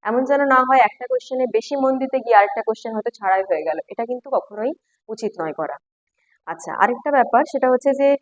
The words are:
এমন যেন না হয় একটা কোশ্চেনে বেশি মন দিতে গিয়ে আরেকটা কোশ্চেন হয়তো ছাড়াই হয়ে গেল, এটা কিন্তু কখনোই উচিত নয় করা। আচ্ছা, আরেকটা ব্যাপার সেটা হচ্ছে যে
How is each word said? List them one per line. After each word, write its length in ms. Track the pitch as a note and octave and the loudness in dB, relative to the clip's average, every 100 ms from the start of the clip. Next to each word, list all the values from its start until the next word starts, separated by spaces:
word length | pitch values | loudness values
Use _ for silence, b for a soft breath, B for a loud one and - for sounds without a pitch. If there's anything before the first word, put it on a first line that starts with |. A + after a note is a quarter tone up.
এমন 200 | G#3 A#3+ | -2 -2
যেন 160 | C4 C#4 C#4 | 0 2 4
না 120 | C4 B3+ | 4 6
হয় 120 | C4+ G#3+ | 4 4
একটা 160 | - B3 | 0 -4
কোশ্চেনে 360 | B3+ - C4 B3+ | -4 -2 -2 0
বেশি 220 | G#3+ - C#4 | 0 -2 -2
মন 160 | C4 C4 | 0 0
দিতে 180 | C4 C4 | -2 -4
গিয়ে 120 | - A3 | 4 4
আরেকটা 240 | G#3 - A3 | 4 0 -4
কোশ্চেন 260 | A3 A#3 | -6 -6
হয়তো 160 | A3 A#3 | -6 -6
ছাড়াই 320 | - G3 F#3+ | -6 0 0
হয়ে 200 | F#3+ E3 | 0 -2
গেল, 160 | D#3 D#3 - | -2 -6 -8
এটা 140 | G3+ | -10
কিন্তু 220 | A#3 B3 C#4 A#3+ | -8 -8 -4 -4
কখনোই 360 | - G#3 A3+ E4 _ _ _ | -4 -6 -6 -6 _ _ _
উচিত 240 | A3+ G#3 F#3 | -8 -8 -6
নয় 160 | D#3+ D3+ | -8 -6
করা। 160 | D3+ C#3+ _ _ _ _ _ _ - | -8 -8 _ _ _ _ _ _ -14
আচ্ছা, 240 | E3 - - | -12 -10 -2
আরেকটা 280 | G#3+ A#3+ D4 | 0 0 -2
ব্যাপার 320 | C#4+ A#3 A#3 - | 0 2 2 0
সেটা 160 | C4+ B3+ | -2 0
হচ্ছে 200 | B3+ C#4 | 2 0
যে 140 | C4+ C#4 C#4 | 2 2 2